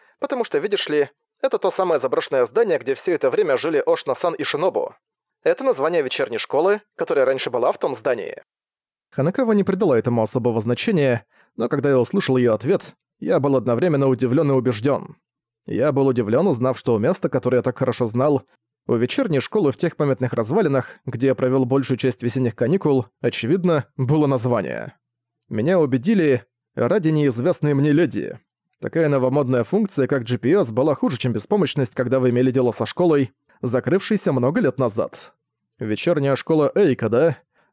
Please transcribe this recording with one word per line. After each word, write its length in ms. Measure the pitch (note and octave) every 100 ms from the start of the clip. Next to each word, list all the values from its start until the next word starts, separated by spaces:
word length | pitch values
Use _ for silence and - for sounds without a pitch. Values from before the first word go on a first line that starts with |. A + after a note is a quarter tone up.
| _ -
потому 240 | C4+ B3+
что, 140 | A3+ C#3+
видишь 280 | G3 G3 -
ли, 180 | D3+ C#3 _ _ _
это 160 | C4+ A3
то 120 | F#3+
самое 280 | F#3 F#3 D#3
заброшенное 460 | C3 D3+ - C3+
здание, 340 | A#2+ A3 A#3 D3
где 160 | A2+
всё 200 | C3+ -
это 160 | D#3+ C3+
время 260 | C3+ F3+ B2+
жили 260 | D#3+ D3 -
Ошна-сан 480 | E3 - B2+ F3
и 100 | D#3+
Шинобу. 500 | C#3+ D3 F3+ G#2+ - - _ _ _ _
Это 220 | D#3 F3
название 380 | C4+ E3+ D3+ E3+
вечерней 340 | C3 - B2 A2+
школы, 460 | - C3+ F#3 G#3 _
которая 300 | - E3 D3+
раньше 240 | B2+ C3+ C#3
была 240 | A#2+ B2+
в 60 | -
том 160 | D3+
здании». 480 | B2+ C#3+ A#2 E2 - - _ _ _ _ _ _
Ханекава 400 | - D3 F#3+ A#3+
не 120 | G#3
придала 340 | F#3+ F#3+ E3+ A#2
этому 240 | A#2+ A#2
особого 380 | A2 B2 A#2 A2+
значения, 640 | G#2+ B2 - F#3 C3+ A#2 - _ _ -
но 140 | -
когда 180 | D3 C#3+
я 100 | C3
услышал 380 | A#2 G3+ - C3
её 160 | A#2+
ответ, 440 | A2 C3 G3 - - _ -
я 220 | - F3+
был 160 | C#3 C3+
одновременно 520 | A2+ A#2 F3 C#3+ C3+
удивлён 420 | A#2+ B2 C3+ D3
и 40 |
убеждён. 640 | C3+ A#2+ G#2+ C3 A2+ - - _ _ _ _
Я 260 | - G#2+ D3
был 160 | C3+ C3+
удивлён, 400 | B2 G#2+ B2 F#3
узнав, 320 | B2 B2+ B2
что 160 | -
у 40 | A2
места, 300 | B2 F#3 D#3+
которое 280 | C3 B2+ B2
я 60 |
так 160 | B2+ -
хорошо 280 | B2+ - A#2
знал, 360 | A#2+ D3 C3+ - _ _ _ -
у 80 |
вечерней 460 | A#2+ B2 - B3 C#3+
школы 320 | - G#3+ D3+
в 40 | -
тех 200 | E3+ -
памятных 360 | C#3+ C3 B2+
развалинах, 640 | - A2 F3+ E3+ C3+ - - -
где 220 | B2 C3+
я 60 |
провёл 300 | B2+ B2+ C3+
большую 320 | B2+ C3+ B2+ B2
часть 260 | C3 -
весенних 320 | A#2 C3 B2
каникул, 520 | - A2+ C3 D3+ C3+ - _
очевидно, 680 | B2 - A#2 F#3 F3 D3+ - -
было 300 | B2+ D#3 D3
название. 720 | C3 B2 A#2 C#2+ A1+ A1 - _ _ _ _ -
Меня 320 | A2 C3+ F#3
убедили 640 | D3 B2+ D3+ G#3+ D#3 B2 - _ _ -
ради 320 | A#2+ G3 D#3
неизвестной 640 | D3+ D3 A#2 D3 E3+ D3
мне 160 | C#3 D3
леди. 460 | D3 F3 G#2 A#1 - _ _ _ _
Такая 280 | - E3 D#3
новомодная 560 | C#3 B2+ C#3+ B2+ B2+
функция, 420 | A2+ G3+ G#3+ - B2+
как 160 | C#3
G 160 | A2 A#2+
P 140 | A#2+
S, 180 | G3 C3+
была 240 | A2 D3+
хуже, 240 | C3+ B3+ C3
чем 140 | B2+
беспомощность, 640 | A2 - G#3 D3 - B2+
когда 260 | - B2 C3
вы 100 | B2+
имели 220 | A#2+ B2+
дело 180 | B2+ B2
со 160 | - A2+
школой, 460 | - F3 D3 B2+ _ _ _
закрывшейся 720 | B2 B2 C3 F#3 - G#3+ F#3
много 280 | C3 B2 E3+
лет 180 | D#3 C3
назад. 560 | B2 G#2+ C#2+ - - _ _ _ _ -
Вечерняя 560 | A2 G#2+ E3+ D#3+ C#3 C3+
школа 340 | - D#3+ C#3+ -
Эйка, 320 | F#3+ A#2+ A2+
да? 300 | A#2 D#3+ C3+ _ _ _